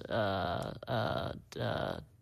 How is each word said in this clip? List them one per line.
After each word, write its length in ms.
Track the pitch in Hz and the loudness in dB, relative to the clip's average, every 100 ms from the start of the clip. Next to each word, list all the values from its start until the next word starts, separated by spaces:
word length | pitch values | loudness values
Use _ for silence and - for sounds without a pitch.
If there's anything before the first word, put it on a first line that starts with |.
| - | 0
uh, 640 | 113 101 95 87 - - - - | 2 4 2 2 0 -2 -4 -2
uh, 460 | 120 117 62 - - - - | 2 2 2 -2 -6 -8 -4
uh, 420 | 117 - - 87 - - | 0 0 0 -2 -8 -8